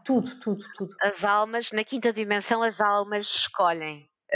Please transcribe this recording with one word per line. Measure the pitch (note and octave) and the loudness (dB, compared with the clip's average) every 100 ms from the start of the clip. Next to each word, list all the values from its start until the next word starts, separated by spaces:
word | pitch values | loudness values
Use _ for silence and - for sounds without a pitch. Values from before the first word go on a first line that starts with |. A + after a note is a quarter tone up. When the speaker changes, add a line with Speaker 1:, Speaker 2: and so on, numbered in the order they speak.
| - | 0
Speaker 1:
tudo, | B3+ - - | 0 0 -6
tudo, | - G3+ G3 - | -4 -4 -6 -10
tudo. | F#3+ - | -10 -2
Speaker 2:
As | G3+ F#3 G3+ | -2 0 2
almas, | G#3 G#3+ A#3 A#3 | 2 2 -2 -4
na | G#3+ | -4
quinta | A3 C4 A#3 | -4 0 0
dimensão, | G#3+ G#3 G#3 - A3+ | 0 0 0 0 2
as | A3+ G#3+ | 2 2
almas | G#3 G#3 G3+ G#3 G3+ | 2 2 2 -2 -2
escolhem, | - - - F3+ E3 D#3 D3 C#3+ _ - | -4 -2 2 2 2 -4 -10 -16 _ 0